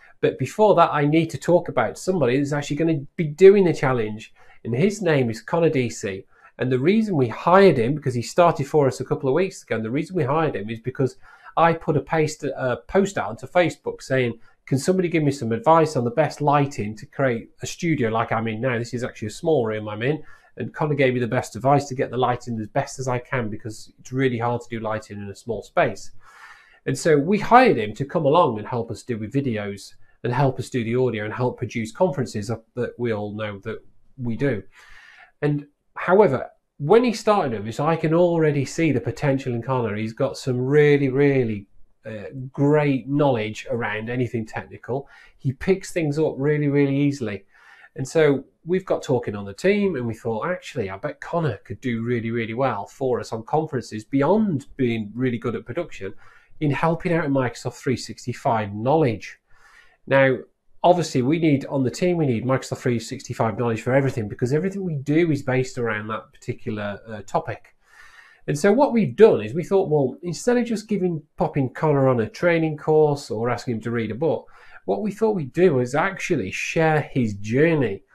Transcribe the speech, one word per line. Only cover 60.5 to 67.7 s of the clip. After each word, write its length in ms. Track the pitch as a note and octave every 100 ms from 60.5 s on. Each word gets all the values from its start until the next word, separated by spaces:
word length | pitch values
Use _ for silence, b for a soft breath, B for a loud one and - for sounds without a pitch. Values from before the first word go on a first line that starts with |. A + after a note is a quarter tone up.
| _ _ -
obviously, 400 | E3+ F3 D3+ C#3
we 160 | B2 E3
need, 260 | D#3+ C#3 -
on 180 | C#3+
the 60 | B2
team, 260 | - F3+ E3+
we 100 | D3
need 180 | A2
Microsoft 340 | A#2 C3 - B2+
three 200 | C3 A#2
sixty-five 580 | - A2+ - B2 A2+ A2
knowledge 260 | A#2+ A2
for 120 | A#2+
everything, 320 | C3+ C3+ B2 G#2
because 260 | G#2 A#2+
everything 300 | D3 F#3+ G3
we 140 | F#3 D3
do 340 | C3 D#3 E3+
is 120 | C#3
based 360 | - B2+ B2+ -
around 300 | A#2 G#2 G#2+
that 240 | G#2+ -
particular, 640 | _ - A#2 A#2 G#2 G#2 G2 A2+
uh, 160 | G#2+
topic. 540 | - E3 - G#2 -